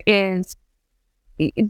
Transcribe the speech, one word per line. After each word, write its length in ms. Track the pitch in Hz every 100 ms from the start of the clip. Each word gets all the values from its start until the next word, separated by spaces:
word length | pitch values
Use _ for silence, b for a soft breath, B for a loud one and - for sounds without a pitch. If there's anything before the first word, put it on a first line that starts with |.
| -
is 500 | 202 190 185 185 - _ _ _ _ _ _ _ -
th-, 140 | 151 - 208